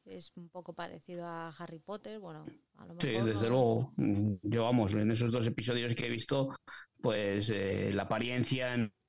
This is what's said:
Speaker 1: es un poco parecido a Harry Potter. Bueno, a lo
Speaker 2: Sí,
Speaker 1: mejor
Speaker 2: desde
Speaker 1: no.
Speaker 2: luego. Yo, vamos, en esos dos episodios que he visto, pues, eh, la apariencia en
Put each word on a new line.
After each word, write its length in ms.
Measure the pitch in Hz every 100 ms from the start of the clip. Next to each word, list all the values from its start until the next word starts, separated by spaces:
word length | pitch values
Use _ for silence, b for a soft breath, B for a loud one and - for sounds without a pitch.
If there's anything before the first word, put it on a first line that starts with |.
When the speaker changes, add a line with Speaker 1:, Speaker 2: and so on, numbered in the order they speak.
| 190
Speaker 1:
es 260 | 185 - 180
un 100 | 170
poco 260 | 180 175
parecido 540 | 170 170 165 - 175 170
a 220 | 165 160
Harry 300 | 151 170 165
Potter. 420 | - 202 214 214
Bueno, 240 | 180 156 156 - _ -
a 80 | -
lo 80 | 170
Speaker 2:
Sí, 60 | 143
Speaker 1:
mejor 180 | 113 113
Speaker 2:
desde 160 | 104
Speaker 1:
no. 80 | 113
Speaker 2:
luego. 440 | 127 117 113 131 - 107 101 104 98
Yo, 200 | 104 117
vamos, 300 | 113 123 98
en 180 | 107 107
esos 180 | 113 120
dos 160 | 120 113
episodios 480 | 113 110 120 117
que 120 | 113 120
he 40 |
visto, 460 | 117 - 139 135 - - B B _
pues, 480 | 120 107 101 98 107
eh, 380 | 101 101 98 101
la 100 | 98
apariencia 720 | 98 110 120 123 117 131 127 123
en 180 | 107 -